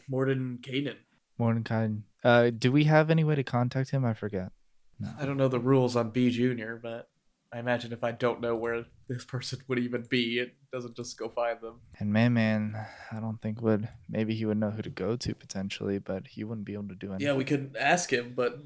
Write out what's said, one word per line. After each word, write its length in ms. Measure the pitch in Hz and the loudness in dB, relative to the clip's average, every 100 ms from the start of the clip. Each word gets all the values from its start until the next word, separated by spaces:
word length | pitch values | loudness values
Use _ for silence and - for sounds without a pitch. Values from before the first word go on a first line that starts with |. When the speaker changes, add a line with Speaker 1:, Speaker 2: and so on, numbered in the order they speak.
| - | -4
Speaker 1:
Morden 520 | 131 135 135 127 120 | 0 2 2 -2 -6
Kanan. 340 | 135 131 143 110 _ _ _ - | -4 -4 -4 -8 _ _ _ 0
Speaker 2:
Morden 260 | 117 113 | 2 2
Kanan. 380 | 113 113 110 107 104 _ | 0 0 0 -2 -8 _
Uh, 260 | 123 120 120 | 6 8 6
do 220 | 117 123 | 4 4
we 140 | 143 151 | 6 6
have 240 | 156 156 | 6 6
any 140 | 160 | 4
way 120 | 156 143 | 4 0
to 80 | |
contact 460 | 135 123 123 131 127 | 0 0 0 0 0
him? 140 | 139 123 | 0 0
I 80 | |
forget. 380 | 110 107 95 92 - _ _ - - | 0 -2 -4 -6 -10 _ _ -20 -10
No. 100 | 107 - | -10 -6
Speaker 1:
I 60 | 139 | -4
don't 120 | 135 | 0
know 100 | 135 | 2
the 100 | 123 | 2
rules 360 | 123 135 123 120 | 4 4 4 2
on 160 | 113 | 0
B 180 | 127 123 | 2 2
Junior, 500 | 120 127 117 110 117 | 4 0 0 -6 -8
but 280 | 117 117 - _ _ _ _ | -10 -10 -12 _ _ _ _
I 60 | 120 | -8
imagine 320 | 120 120 117 | -2 -2 -2
if 100 | 117 | -4
I 80 | 120 | -4
don't 280 | 117 123 - | 0 -2 0
know 140 | 117 117 | -2 -2
where 300 | 117 117 117 - - | -2 -4 -6 -16 -10
this 160 | 123 - | -8 -6
person 340 | 127 - 131 - | -8 -6 -10 -2
would 120 | 127 | -2
even 240 | 123 120 117 | 0 -4 0
be, 300 | 127 117 120 | 0 0 0
it 160 | 123 - _ | -4 -8 _
doesn't 240 | 127 120 117 | -10 -8 -10
just 220 | 120 - | -12 -8
go 120 | 113 | -6
find 300 | 120 120 113 | -2 -2 -4
them. 200 | 113 117 - - | -10 -16 -20 -6
Speaker 2:
And 120 | 104 | 0
Man 200 | 107 120 | 4 4
Man, 420 | 120 110 107 107 107 107 - - | 4 4 2 -2 -6 -10 -14 -12
I 80 | 110 | -8
don't 220 | 110 110 | -8 -6
think 200 | 110 110 | -6 0
would. 260 | 113 107 110 - - | 2 2 0 -10 -6
Maybe 240 | 110 110 110 | -2 -2 0
he 100 | 110 | 0
would 120 | 107 | 0
know 140 | 104 | 0
who 100 | 107 | -4
to 80 | - | -8
go 260 | - 92 123 | -4 -4 -2
to 180 | 107 110 | -4 -8
potentially, 640 | - 98 98 - 101 98 | -8 -8 -6 -4 -4 -4
but 280 | - 95 - | -4 -8 -8
he 160 | - 107 | -10 -8
wouldn't 200 | 113 101 | -8 -8
be 80 | |
able 140 | 101 101 | -8 -8
to 80 | 92 | -10
do 140 | 98 | -8
anything. 160 | 95 143 | -4 0
Speaker 1:
Yeah, 60 | |
we 100 | 135 | 0
could 320 | 131 143 135 113 | 0 -2 -2 -2
ask 320 | 139 170 - | 2 2 2
him, 220 | 123 120 123 | -2 -2 -2
but 260 | 120 127 | -2 -2